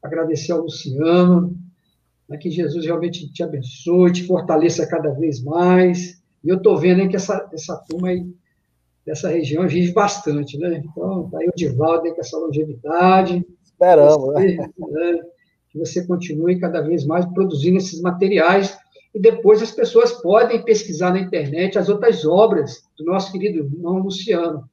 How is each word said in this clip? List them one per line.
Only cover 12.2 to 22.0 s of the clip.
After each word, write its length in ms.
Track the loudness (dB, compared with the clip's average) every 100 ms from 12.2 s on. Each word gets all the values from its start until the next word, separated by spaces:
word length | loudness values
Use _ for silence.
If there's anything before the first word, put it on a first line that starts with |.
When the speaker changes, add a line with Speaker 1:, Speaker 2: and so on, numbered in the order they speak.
Speaker 1:
essa 180 | -10 -8
longevidade. 1040 | -6 -4 -6 -8 -6 2 4 4 2 -2 -6 _
Speaker 2:
Esperamos, 520 | _ _ 6 8 8 6
Speaker 1:
Você, 400 | 2 2 2 0
Speaker 2:
né? 140 | -6 -10 -8
Speaker 1:
né, 300 | -4 -2 -2 -6 _ _ _ _
que 80 | -10
você 280 | -6 -6 -4
continue 540 | -4 -4 -2 0 0
cada 220 | -2 -4
vez 220 | -2 -2
mais 200 | 0 0 -2
produzindo 520 | -2 -2 0 2 2
esses 220 | 0 -4
materiais 760 | -4 0 0 2 4 4 0 -8 _ -20 _
e 40 | 2
depois 440 | 4 4 6 6
as 100 | 4
pessoas 400 | -2 2 4 4
podem 500 | 0 2 4 4 0
pesquisar 500 | 2 0 0 -4 0
na 80 | 0
internet 580 | -2 -4 -4 -2 -2 0
as 100 | 0
outras 360 | 2